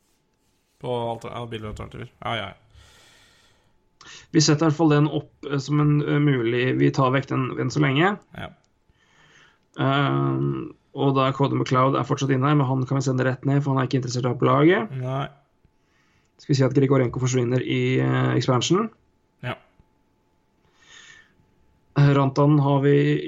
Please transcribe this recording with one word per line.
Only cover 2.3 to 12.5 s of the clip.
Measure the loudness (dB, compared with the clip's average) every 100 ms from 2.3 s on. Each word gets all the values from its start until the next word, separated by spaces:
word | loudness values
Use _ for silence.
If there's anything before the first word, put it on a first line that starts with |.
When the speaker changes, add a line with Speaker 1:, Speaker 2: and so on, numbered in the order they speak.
| -8
Speaker 1:
ja. | -8 -14 _ -20 -20 _ _ _ _ _ _ _ _ _ _ _ -20 -20 -4
Speaker 2:
Vi | 0
setter | 2 2 2
i |
hvert | 2
fall | 4
den | 4 2
opp, | -2 -8 _ -8
eh, | -6
som | -2 0
en, | 2 2
eh, | 0 0
mulig, | 2 2 0 0 0 2
vi | 0
tar | 2 2
vekk | 0 -2
den | -4 -4 -4
enn | -4
så | 0
lenge. | 0 2 0 -2 _ -16
Speaker 1:
Ja. | -16 -18 _ _ _ _ _ _ _ _ _ _ _ -4
Speaker 2:
Ehm, | 0 0 0 0 0 -2 -2 -4 -10 -16 _
og | -2 0 2
da | 0
er |
Cody | 0 -2 -2
McLeod | 0 2 2 0
er | -2
fortsatt | -4 -2
inne | 0
her, | 2